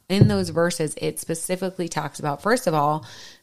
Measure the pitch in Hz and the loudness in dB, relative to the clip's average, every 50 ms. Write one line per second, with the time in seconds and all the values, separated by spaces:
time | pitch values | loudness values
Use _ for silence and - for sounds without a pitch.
0 | _ - 185 202 208 208 208 196 180 165 156 165 170 175 - - 156 147 - - | _ 2 6 6 6 6 6 2 0 0 0 2 2 2 2 0 -4 -4 -4 -4
1 | - 156 151 - - - 165 160 - - 180 175 190 185 185 - 170 165 - 156 | -4 -6 -4 -6 -6 -6 -6 -6 -4 -4 -4 -4 -4 -4 -4 -4 -6 -4 -4 -4
2 | 151 143 - - 151 147 143 - - 202 247 247 - 180 156 151 143 151 151 156 | -6 -6 -6 -6 -4 -4 -4 -2 0 0 0 2 2 2 2 2 4 2 0 0
3 | - - - - - - - - | -4 -10 -18 -20 -20 -20 -20 -20